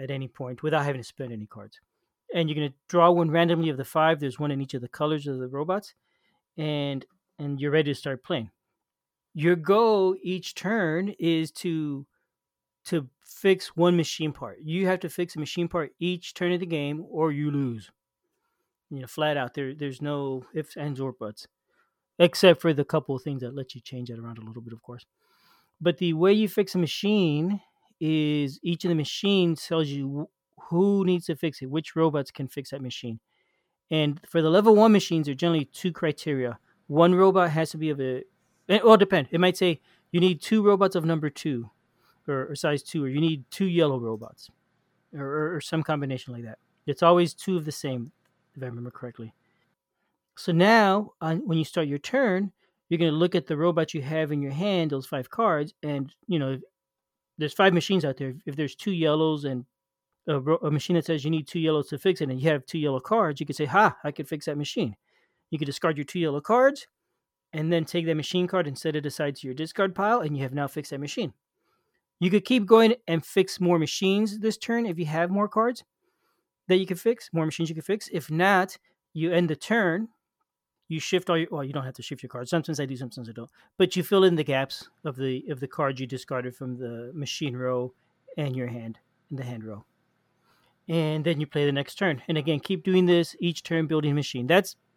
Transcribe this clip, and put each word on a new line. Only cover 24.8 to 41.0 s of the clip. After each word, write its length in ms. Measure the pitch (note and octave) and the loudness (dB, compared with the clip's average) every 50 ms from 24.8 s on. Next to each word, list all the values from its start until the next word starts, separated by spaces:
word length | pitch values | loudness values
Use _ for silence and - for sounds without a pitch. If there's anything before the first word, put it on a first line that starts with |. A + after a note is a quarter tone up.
| _ | _
course. 220 | - A#2+ B2 - _ _ _ _ _ _ _ _ _ _ _ _ _ _ - | -18 -18 -18 -20 _ _ _ _ _ _ _ _ _ _ _ _ _ _ -2
But 180 | D#3 F3 F3 - | 0 0 0 2
the 140 | F#3 E3+ D#3+ | 0 0 2
way 200 | D#3+ F3 G3 G#3 | 4 4 6 6
you 160 | G#3+ A3 F#3 | 6 4 2
fix 280 | - - G3+ - - | 0 0 -2 0 0
a 20 | F#3 | 0
machine 840 | E3+ C#3+ - - - G3+ G#3+ G#3 F#3 D#3 D3 D3 D#3+ F#3 G#3 G3 - _ _ _ _ _ _ - | 0 0 -2 -2 0 2 4 4 4 4 2 2 0 -2 -2 -4 -6 _ _ _ _ _ _ -4
is 600 | D#3 D#3 D#3 D#3 D3+ D3+ D3+ D3 C#3+ C3+ C3+ - - | -2 0 2 2 2 2 0 0 -2 -2 -4 -6 -4
each 220 | E3+ F3 - - | -4 -4 -2 0
of 60 | F3+ | 0
the 40 | E3+ | 0
machines 720 | D#3 C#3+ - - - - G3 G3+ F#3+ F3+ E3+ D#3+ - - | 0 -2 -4 -4 -2 0 2 2 4 4 2 0 -2 -4
tells 220 | - E3+ E3 D#3 C#3+ | -4 -2 -2 -2 -2
you 180 | C#3 C#3+ C3+ | -4 -6 -6
w-, 220 | C3+ C#3 C#3+ E3 - _ _ _ _ _ - - - | -6 -6 -6 -8 -10 _ _ _ _ _ -20 -8 -2
who 340 | E3 E3+ G3 G3+ G3+ G3 F#3+ | 2 2 4 4 4 4 4
needs 220 | F3+ F3+ F3 - | 2 2 0 0
to 100 | - D#3 | -4 -4
fix 260 | - - D#3+ C3+ - C3+ | -4 -4 -4 -4 -6 -8
it? 80 | C3 | -6
Which 260 | C#3 D#3+ D#3 - - | -4 -4 -4 -4 0
robots 340 | D#3+ D#3+ D#3+ D3 D3 C#3 - | 2 2 2 2 0 -4 -6
can 180 | - - C#3 B2+ | -8 -10 -10 -8
fix 220 | - D3 C3+ - | -8 -10 -10 -10
that 120 | C#3 C3+ C3 | -10 -10 -10
machine? 380 | B2 - - - A#2+ A2+ A2+ _ _ _ _ _ _ _ _ _ _ _ _ _ - | -10 -10 -10 -10 -10 -10 -10 _ _ _ _ _ _ _ _ _ _ _ _ _ -4
And 300 | D#3 D#3 D3+ D3 C#3+ - - - | 0 0 0 0 -2 -4 -6 -4
for 120 | - E3+ | 0 2
the 100 | D#3 D#3+ | 4 6
level 240 | E3 G3 G#3 A3+ G#3+ | 6 6 8 8 8
one 180 | G#3 A3 A3+ G#3+ | 10 10 8 8
machines, 340 | G3 F#3+ - F3 D#3+ D3 | 6 4 2 0 0 0
there 60 | D3 C#3 | -2 -2
are 40 | |
generally 300 | C3+ F3 E3+ E3 D#3 C3+ | 0 0 2 2 0 0
two 260 | - - - - F#3 D#3+ | -4 -6 -6 -4 -4 -4
criteria. 640 | - F3 D#3 C#3+ - - D#3+ C#3+ C3 B2+ A#2+ A#2 - _ _ _ _ _ | -2 -2 -2 -2 -4 -4 -4 -2 -2 -2 -4 -6 -8 _ _ _ _ _
One 280 | - C#3+ D#3 E3+ F3 F3+ | 0 4 6 6 8 8
robot 360 | F3+ F#3+ F#3+ F#3 F#3+ F3 E3 | 8 6 6 6 6 4 4
has 200 | D3+ D#3+ D#3+ - | 2 0 -2 -2
to 80 | - D#3 | -4 -4
be 120 | D#3 D#3 | -4 -4
of 100 | D3 C#3 | -2 -2
a, 240 | C3 C3 B2+ C3 - - _ _ _ _ _ _ _ - | -2 -4 -4 -6 -8 -12 _ _ _ _ _ _ _ 0
it, 160 | F#3 G#3+ F#3+ | 2 6 8
well, 120 | A3+ A3 | 10 10
depend. 320 | G3 G3+ F#3+ G3 E3 C3+ - | 10 8 6 2 2 0 0
It 100 | - E3+ | 0 2
might 160 | F3+ F#3 F3 | 4 2 2
say 240 | - F#3+ F3+ D#3+ - _ _ _ _ _ _ | 2 2 0 0 -2 _ _ _ _ _ _
you 100 | - F3 | 0 4
need 200 | F3 F#3 F3 D3 | 4 4 2 0
two 220 | - - A3 A3 G3+ | -2 0 2 4 6
robots 340 | G#3 G3+ F#3 G3 F#3+ F#3+ | 6 6 6 4 2 2
of 80 | F3+ | 0